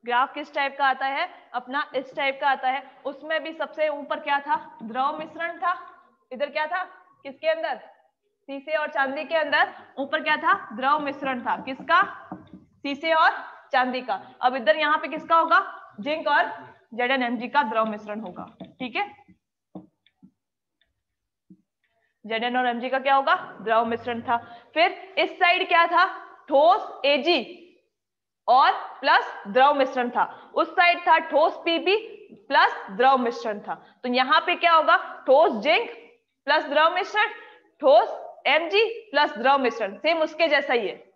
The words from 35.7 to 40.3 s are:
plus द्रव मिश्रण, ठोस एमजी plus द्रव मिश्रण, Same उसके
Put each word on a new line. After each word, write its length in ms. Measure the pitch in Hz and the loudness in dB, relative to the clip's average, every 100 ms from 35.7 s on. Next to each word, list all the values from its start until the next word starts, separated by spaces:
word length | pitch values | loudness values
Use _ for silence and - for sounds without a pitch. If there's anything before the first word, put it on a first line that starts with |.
| 370 466 - - _ _ _ - | 0 0 -10 -20 _ _ _ 0
plus 180 | 302 277 | 0 2
द्रव 280 | 285 320 359 | 2 4 2
मिश्रण, 340 | 381 415 440 - - - _ _ | -2 -2 -2 -4 -20 -20 _ _
ठोस 380 | 262 302 427 - - - - | 6 6 6 -4 -14 -6 0
एमजी 360 | 302 330 392 440 466 - | 0 2 2 0 -2 -4
plus 260 | 277 294 294 | 0 0 0
द्रव 200 | 247 277 | 2 2
मिश्रण, 380 | 247 220 202 202 | 0 -2 -8 -4
Same 240 | 302 330 | -2 0
उसके 260 | 311 | -2